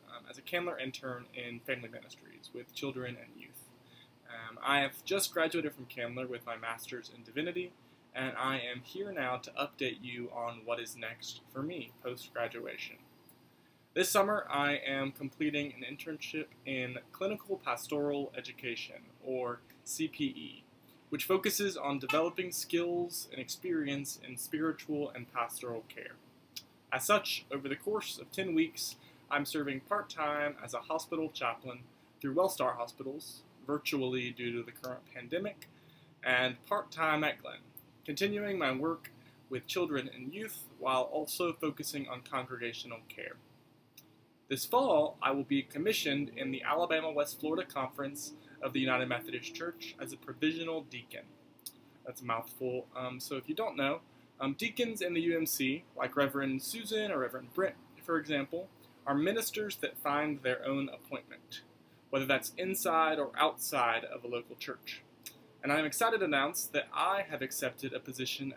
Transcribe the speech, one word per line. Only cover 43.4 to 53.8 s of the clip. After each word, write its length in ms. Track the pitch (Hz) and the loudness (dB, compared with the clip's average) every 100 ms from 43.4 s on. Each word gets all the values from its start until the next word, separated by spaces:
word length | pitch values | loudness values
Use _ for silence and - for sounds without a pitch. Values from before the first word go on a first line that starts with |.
| - - - - _ - - - _ _ - | -20 -20 -20 -20 _ -20 -20 -20 _ _ -4
This 180 | 135 - | -2 4
fall, 520 | 240 269 160 151 - | 6 8 8 6 4
I 100 | 135 | 2
will 120 | 139 | 2
be 180 | 131 139 | 2 2
commissioned 720 | 131 143 185 220 156 139 143 - | 0 0 2 2 2 0 0 -4
in 140 | 135 | -4
the 120 | 135 | -2
Alabama 480 | - 151 170 160 156 | 2 4 4 2 2
West 280 | 147 143 - | 2 0 0
Florida 280 | 156 160 185 | 0 0 -2
Conference 640 | 143 131 - 139 143 - - - - | -2 -4 -2 -6 -6 -10 -12 -18 -6
of 100 | 135 | -2
the 60 | 127 | 2
United 280 | 131 127 127 | 4 4 4
Methodist 460 | 123 113 123 - | 0 -2 -6 -6
Church 420 | - 170 165 - - | -6 -6 -6 -12 -10
as 100 | 127 | -10
a 60 | 131 | -10
provisional 640 | - 123 156 165 165 160 139 | -10 0 2 2 -2 -4 -4
deacon. 320 | 123 113 - - - - - - - - - | -10 -10 -12 -14 -20 -20 -14 -14 -14 -20 -18
That's 180 | - 127 | -14 -8
a 40 | 127 | -2
mouthful. 640 | 113 117 - 127 127 - 127 | -2 -2 -4 -2 -2 -4 -6
Um, 220 | 127 127 | -6 -6
so 180 | - 135 | -4 -4
if 100 | 123 | -4
you 60 | |
don't 240 | 160 220 | -2 -2
know, 240 | 139 | 2